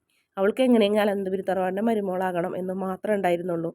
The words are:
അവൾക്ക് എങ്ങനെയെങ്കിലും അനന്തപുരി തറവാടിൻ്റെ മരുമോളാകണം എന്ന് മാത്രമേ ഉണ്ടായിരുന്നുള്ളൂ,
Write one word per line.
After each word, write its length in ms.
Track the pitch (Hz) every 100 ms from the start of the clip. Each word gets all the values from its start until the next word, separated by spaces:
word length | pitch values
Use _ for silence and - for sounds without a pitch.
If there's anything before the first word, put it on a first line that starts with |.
| _ _ _ -
അവൾക്ക് 260 | 196 220
എങ്ങനെയെങ്കിലും 400 | 262 233 202 214
അനന്തപുരി 400 | 208 196 190 185
തറവാടിൻ്റെ 400 | 190 185 185 190
മരുമോളാകണം 680 | 226 220 202 185 185 175 175 -
എന്ന് 180 | 185 185
മാത്രമേ 380 | 190 185 202 208
ഉണ്ടായിരുന്നുള്ളൂ, 540 | 190 175 180 170 165